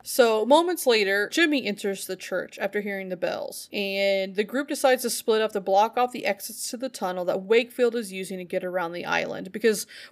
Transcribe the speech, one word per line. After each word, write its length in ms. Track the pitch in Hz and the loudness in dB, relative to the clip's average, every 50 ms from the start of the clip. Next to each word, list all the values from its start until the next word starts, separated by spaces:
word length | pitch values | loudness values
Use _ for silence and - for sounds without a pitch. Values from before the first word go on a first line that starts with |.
| - | -4
So, 420 | - - - 247 226 220 220 214 | -4 4 4 6 6 6 2 4
moments 400 | 233 285 320 339 349 359 311 - | 6 6 6 6 4 0 -2 2
later, 440 | 262 233 220 202 190 196 202 208 - | 2 4 4 4 4 2 2 0 0
Jimmy 340 | - 320 339 320 294 269 - | 2 2 4 4 4 2 0
enters 420 | 202 202 202 - 202 196 190 - - | -2 -4 -4 -4 -4 -4 -4 -6 -8
the 100 | 190 185 | -10 -10
church 420 | - - 190 180 156 - - - | -8 -6 -6 -6 -6 -6 -8 -6
after 220 | 214 196 - 208 | -6 -4 -4 -4
hearing 260 | 196 208 196 190 190 185 | -4 -4 -6 -6 -6 -8
the 80 | 185 | -8
bells. 540 | 175 180 170 - - - - - - - - | -4 -4 -4 -4 -4 -8 -8 -10 -14 -14 -8
And 640 | - 208 202 196 196 196 196 196 196 196 190 190 190 | -6 -4 -4 -2 0 0 2 2 2 2 0 -2 -2
the 80 | 190 214 | -4 -4
group 240 | 196 - 262 294 285 | -2 -2 -4 -4 -2
decides 360 | 302 269 - 262 254 247 247 | -4 2 4 4 4 4 2
to 60 | 233 | -2
split 320 | - - - - 220 220 | -4 -4 0 2 2 2
up 120 | 220 214 - | 2 0 0
to 80 | 208 | -2
block 360 | 180 196 190 196 214 226 220 247 | 0 2 4 4 4 4 2 0
off 140 | 247 240 | 0 0
the 140 | 247 226 - | -2 -4 -2
exits 440 | 202 196 202 - - 214 - - - | -2 -4 -4 -6 -14 -12 -10 -10 -10
to 40 | - | -8
the 140 | 226 254 262 | -8 -8 -8
tunnel 340 | - - 214 185 180 185 180 | -8 -6 -6 -6 -4 -4 -2
that 200 | 175 - 190 190 | -2 -2 -2 0
Wakefield 520 | 190 220 233 254 247 - - 247 240 226 | 2 2 2 2 0 -2 0 0 0 0
is 160 | 240 226 190 | -2 -6 -6
using 260 | 185 190 190 180 196 185 | -8 -10 -8 -8 -8 -10
to 40 | 180 | -8
get 220 | 170 - 185 180 | -4 -4 -4 -4
around 260 | 180 175 185 175 170 | -2 -4 -4 -4 -4
the 140 | 175 175 - | -6 -8 -6
island. 480 | - - 170 - - - - 190 185 - | -2 -2 -2 -2 -2 -6 -8 -10 -10 -8
Because 340 | 220 - 226 214 - - - - - - - | 0 2 2 2 2 -2 -10 -14 -20 -20 -8